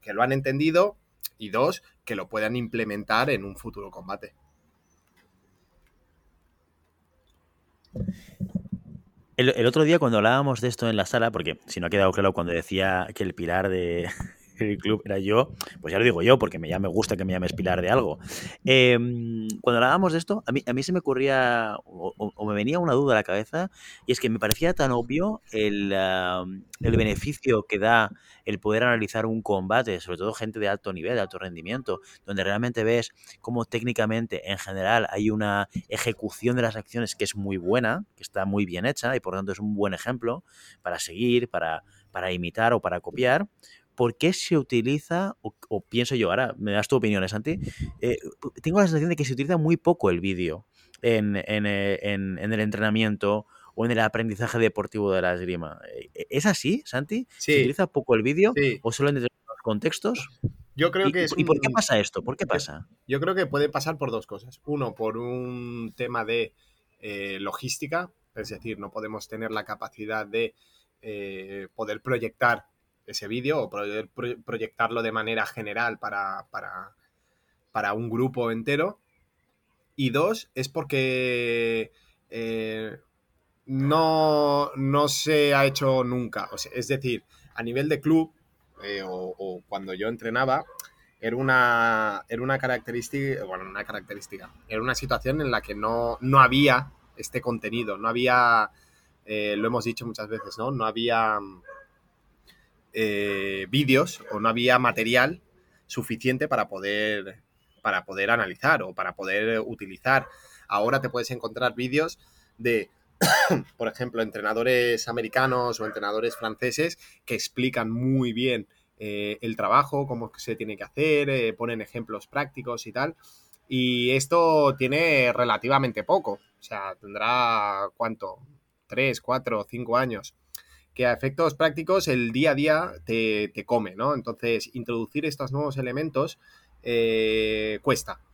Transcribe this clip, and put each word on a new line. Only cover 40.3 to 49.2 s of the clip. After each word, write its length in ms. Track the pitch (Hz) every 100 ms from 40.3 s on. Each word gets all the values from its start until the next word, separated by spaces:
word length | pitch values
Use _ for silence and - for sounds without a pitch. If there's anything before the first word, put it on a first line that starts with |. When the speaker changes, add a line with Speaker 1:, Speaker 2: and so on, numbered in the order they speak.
| 135 - _ - -
Speaker 2:
para 160 | 92 87
seguir, 500 | - 87 123 120 120
para, 360 | 90 82 80 _ _ _
para 220 | 92 92
imitar 400 | 90 87 95 113
o 80 | 117
para 200 | 92 87
copiar. 460 | - 120 123 139 202 _ - - _
¿Por 220 | - 120 -
qué 160 | 160
se 240 | 185 - 160
utiliza, 800 | 131 120 113 143 - 170 196 -
o, 120 | 107 _ -
o 120 | 104
pienso 320 | - 113 120 131
yo, 140 | 101
ahora 240 | 95 127 107
me 140 | 104
das 160 | 101 104
tu 80 | 131
opinión, 260 | 110 104
¿eh, 60 | 95
Santi? 320 | 107 110 - - - - -
Eh, 160 | 123 117 - - - -
tengo 180 | - 185
la 60 | 196
sensación 240 | 160 160
de 60 |
que 80 | 170